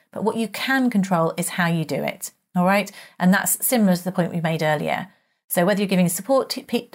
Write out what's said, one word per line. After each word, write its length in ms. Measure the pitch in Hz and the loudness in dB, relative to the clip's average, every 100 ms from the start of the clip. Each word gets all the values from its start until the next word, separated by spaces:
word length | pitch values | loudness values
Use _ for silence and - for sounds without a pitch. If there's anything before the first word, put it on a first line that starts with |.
| _ | _
but 100 | - | -6
what 140 | 208 220 | -4 -2
you 100 | 220 | -6
can 440 | - - 269 247 | -6 -2 0 2
control 440 | 208 190 175 165 - | 2 0 0 0 -2
is 120 | 170 | -6
how 180 | - 170 | -2 -2
you 180 | 170 | 0
do 200 | 156 160 | -2 -4
it, 260 | 147 - - _ _ | -4 -8 -14 _ _
all 100 | 180 | 0
right? 240 | 180 202 196 - - - | 2 2 0 -10 -20 0
And 160 | 180 | 2
that's 320 | 196 - - - | 2 0 -2 0
similar 300 | 247 202 175 | 2 4 2
to 80 | |
the 80 | 180 | 0
point 200 | 185 165 | -2 -2
we 80 | 170 | 0
made 220 | 160 160 | -2 0
earlier. 460 | 156 151 156 - 180 _ _ _ - | 0 0 0 -4 -6 _ _ _ -6
So 180 | - 180 | 0 2
whether 140 | 202 | 2
you're 80 | 196 | 0
giving 200 | 185 175 | 2 2
support 420 | 170 - 269 - | 0 0 0 0
t-, 120 | - | -8
pe-, 260 | - 240 - | -4 -6 -4